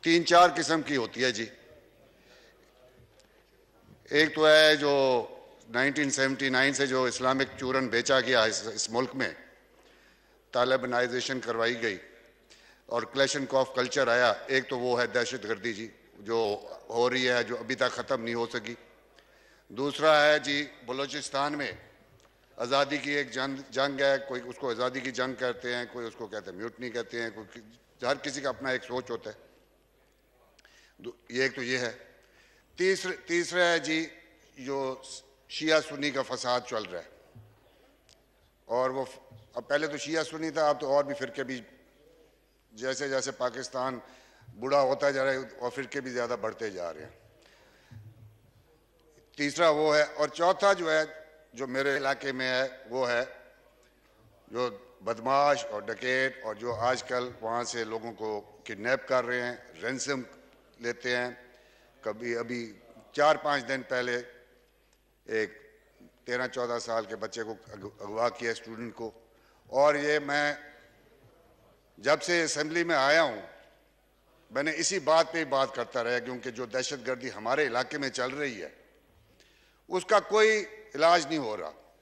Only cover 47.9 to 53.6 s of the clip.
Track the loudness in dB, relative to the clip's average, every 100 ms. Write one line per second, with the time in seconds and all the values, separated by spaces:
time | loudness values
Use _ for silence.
47.9 | -20 -20 -20 -20 _ _ _ _ _ _
48.9 | _ _ _ _ -4 -2 4 4 6 4
49.9 | 4 2 0 -2 2 2 4 4 4 2
50.9 | 2 0 -8 -20 -20 _ -10 -4 -2 0
51.9 | 0 0 -2 -4 -4 0 0 0 -6 -8
52.9 | -2 0 0 -2 -8 -20 _